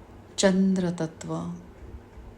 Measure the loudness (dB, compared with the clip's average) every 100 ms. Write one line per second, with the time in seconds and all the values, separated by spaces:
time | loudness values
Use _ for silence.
0 | -20 -20 -12 2 4 6 4 4 2 0
1 | -4 -6 -8 -6 -6 -10 -14 -18 -16 -16
2 | -18 -18 -18